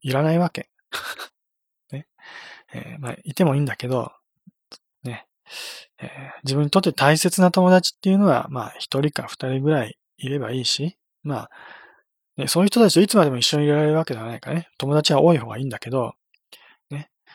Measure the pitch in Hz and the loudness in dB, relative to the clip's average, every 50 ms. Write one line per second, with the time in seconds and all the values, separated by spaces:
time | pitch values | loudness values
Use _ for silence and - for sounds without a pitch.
0 | - 139 127 139 151 156 165 170 180 165 - - - _ _ _ _ - - - | -6 -4 -2 0 2 2 2 2 0 0 -2 -8 -14 _ _ _ _ -14 -14 -12
1 | - - - - - - _ _ _ _ _ _ _ _ _ _ _ - - 135 | -12 -12 -14 -14 -16 -20 _ _ _ _ _ _ _ _ _ _ _ -14 -14 -14
2 | 151 _ _ _ - - - - - - - - _ _ - - - - - - | -14 _ _ _ -20 -20 -20 -20 -20 -20 -20 -20 _ _ -16 -16 -14 -14 -14 -12
3 | 135 120 - - - - 135 - 190 156 135 143 147 131 - - - 123 131 123 | -10 -10 -12 -12 -12 -8 -2 0 2 2 2 2 0 -2 -4 -6 -4 -4 -2 -2
4 | 110 - - _ _ _ _ _ _ - _ _ _ _ - - _ _ _ _ | -4 -6 -10 _ _ _ _ _ _ -20 _ _ _ _ -20 -20 _ _ _ _
5 | - 127 117 - - _ _ _ _ - - - - - - - - _ _ - | -12 -12 -12 -12 -16 _ _ _ _ -20 -16 -16 -14 -14 -16 -18 -20 _ _ -18
6 | - - - 135 135 139 - - - 135 135 143 147 143 - 190 185 170 135 - | -16 -16 -16 -16 -18 -18 -16 -12 -6 -4 -2 0 0 2 2 2 2 2 0 2
7 | 139 143 156 156 - 160 - - 185 180 175 190 185 180 185 185 170 - - _ | 4 4 4 4 2 0 2 4 4 4 4 4 4 6 6 6 4 2 -6 _
8 | - 196 190 196 202 185 139 120 - - 139 127 107 - - - - - - 135 | 0 2 2 4 4 4 4 2 0 -4 -8 -8 -8 -10 -12 -14 -10 -6 -2 -2
9 | 143 151 - - 113 - - - - 131 131 135 135 151 156 143 117 107 - _ | -2 -2 -2 -4 -10 -10 -10 -8 -6 -4 -4 -2 0 0 0 0 0 -4 -8 _
10 | _ _ _ - - 127 139 147 123 110 123 131 120 - - - 139 170 - _ | _ _ _ -12 -8 -6 -4 -4 -4 -4 -4 -4 -2 -2 -4 -2 -4 -6 -8 _
11 | _ _ _ _ - 147 139 110 - - - - - - - - - - _ _ | _ _ _ _ -8 -6 -6 -6 -8 -12 -18 -20 -20 -20 -20 -20 -20 -20 _ _
12 | _ _ _ _ _ _ - - 139 143 - 165 190 202 - 240 233 190 - 165 | _ _ _ _ _ _ -12 -8 -6 -2 2 2 2 4 4 4 4 6 6 4
13 | 202 202 - 214 170 147 131 120 - - - 147 147 147 147 151 151 151 151 160 | 4 4 4 2 2 2 0 0 -2 0 0 2 2 2 2 2 2 2 0 0
14 | 160 - 127 113 110 113 117 - - - 147 170 165 _ _ - - 135 147 151 | -2 -4 -6 -8 -8 -10 -12 -12 -8 -6 -6 -6 -8 _ _ -8 -4 0 0 2
15 | 151 - 156 139 151 170 170 139 113 113 107 110 135 135 110 - - 117 123 131 | 2 2 4 6 6 6 6 4 0 -4 -8 -8 -6 -6 -8 -8 -8 -6 -4 -4
16 | 120 113 - _ _ _ _ _ _ _ - - _ _ _ _ _ - 143 143 | -4 -4 -8 _ _ _ _ _ _ _ -20 -20 _ _ _ _ _ -14 -12 -12
17 | 151 _ _ _ _ _ - | -12 _ _ _ _ _ -20